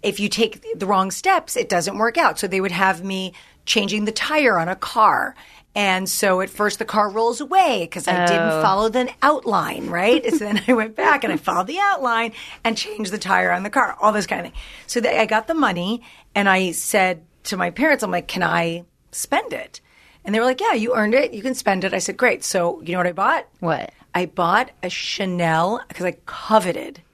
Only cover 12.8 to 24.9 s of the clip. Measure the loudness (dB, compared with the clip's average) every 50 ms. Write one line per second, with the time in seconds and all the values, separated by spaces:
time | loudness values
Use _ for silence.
12.8 | -6 -8 -6 -8 -6 -6 -6 -6 -2 2 2 2 4 2 2 0 -2 -2 2 2
13.8 | 2 2 0 2 2 2 2 2 -2 -2 -4 -6 -6 -8 -12 -14 -16 -16 -20 -20
14.8 | -14 -4 -4 0 0 0 2 2 2 2 2 -2 0 0 -2 0 0 0 0 -2
15.8 | -4 -4 -4 -6 -8 -16 -20 -20 -20 _ _ 0 2 4 4 4 2 0 -2 -4
16.8 | -6 0 2 2 2 2 0 -4 -10 _ _ _ _ -8 -4 -2 -2 -4 -2 0
17.8 | 2 2 2 2 0 -2 -4 -4 -4 -4 -4 0 0 2 2 0 0 -2 -4 -6
18.8 | -10 _ _ _ _ _ -10 -10 -6 -2 -2 -2 -2 -2 -8 -10 -10 -12 _ -20
19.8 | _ _ _ _ _ _ _ _ _ -2 0 2 2 2 0 0 0 0 0 0
20.8 | 0 0 2 2 2 4 4 2 2 2 -4 -6 -4 -4 -4 0 2 2 2 2
21.8 | 0 -2 -2 -2 -4 -4 -2 2 2 2 2 0 -4 -2 0 0 0 0 -2 -4
22.8 | -6 -6 -2 0 0 -2 0 0 0 0 0 0 -4 -8 _ _ -2 -2 -2 -2
23.8 | -4 -10 _ _ -20 _ _ -2 -2 -2 0 0 2 2 4 2 2 0 -6 _
24.8 | -8 -8